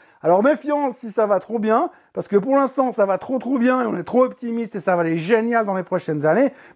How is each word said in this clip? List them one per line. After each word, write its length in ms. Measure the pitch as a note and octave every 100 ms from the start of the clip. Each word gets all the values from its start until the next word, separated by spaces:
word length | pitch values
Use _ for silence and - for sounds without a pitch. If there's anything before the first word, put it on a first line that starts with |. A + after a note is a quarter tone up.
| _ _
Alors 180 | D#3 F3+
méfiance 540 | A#3+ D4+ C#4 D4 C#4+ -
si 160 | A3+
ça 140 | G3 G#3+
va 140 | G3
trop 200 | - A3+
bien, 300 | G#3+ A3 E4+ - _
parce 140 | - E3+
que 100 | G3+
pour 180 | A3 C#4
l'instant 360 | C4+ C4+ C4
ça 140 | A#3 G3
va 120 | F#3
trop 220 | - C4
trop 200 | A#3+ C4+
bien 220 | A#3+ B3+
et 40 | A#3
on 120 | G#3
est 60 |
trop 200 | F3 A#3+
optimiste 520 | B3+ - A#3 A#3 A3+ G#3
et 40 |
ça 160 | F3+ F3
va 60 |
aller 160 | E3+ E3
génial 480 | D#3+ A3+ A3+ A#3 G#3+
dans 100 | F#3+
les 80 |
prochaines 420 | F3+ F#3 - D3+ D3+
années, 280 | F3+ C#4 - -